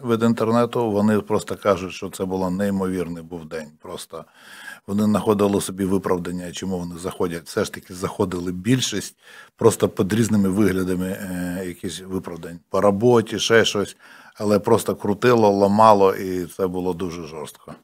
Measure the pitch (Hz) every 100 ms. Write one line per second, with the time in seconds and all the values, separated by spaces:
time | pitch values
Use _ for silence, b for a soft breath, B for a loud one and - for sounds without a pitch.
0 | 127 113 117 117 110 120 120 123 117 101
1 | 104 104 101 104 - 95 107 92 92 -
2 | 95 - 95 92 92 92 101 98 95 92
3 | 85 87 82 87 78 80 76 76 92 85
4 | - 82 78 B B B B B - 101
5 | 107 101 110 101 101 98 - 95 92 95
6 | 90 90 87 90 87 82 95 92 87 85
7 | 90 - 90 82 - 110 90 - - 90
8 | 92 - 95 90 92 90 104 131 - 101
9 | - - B B B - 113 - 98 -
10 | 95 107 104 104 98 95 98 92 92 92
11 | 92 98 98 90 90 90 92 85 92 80
12 | 95 95 85 85 82 85 _ 95 101 98
13 | 120 120 110 101 - 113 101 104 92 -
14 | B B B B 104 104 113 104 - 95
15 | 104 98 123 120 104 98 101 104 110 101
16 | 98 101 95 90 82 - 92 90 90 87
17 | 92 85 78 78 71 - - -